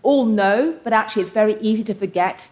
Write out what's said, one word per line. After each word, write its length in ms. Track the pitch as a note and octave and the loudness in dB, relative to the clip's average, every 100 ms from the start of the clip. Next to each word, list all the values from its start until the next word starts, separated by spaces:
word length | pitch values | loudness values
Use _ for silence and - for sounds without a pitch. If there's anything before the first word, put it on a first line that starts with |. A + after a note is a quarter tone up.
all 220 | A#3+ C#4+ | 2 2
know, 560 | A#3 G#3+ G3 G#3+ D4+ D#4+ A#3 | 2 2 2 2 0 -4 -2
but 80 | |
actually 300 | A3 G#3+ G#3+ | -2 0 -4
it's 80 | F#3 | -4
very 280 | A3 G#3+ G#3+ | 0 0 0
easy 240 | G#3+ A3 | -2 -2
to 100 | A3+ | -4
forget 540 | G3 G3 F3 F3+ - - | -6 -6 -2 -2 -4 -18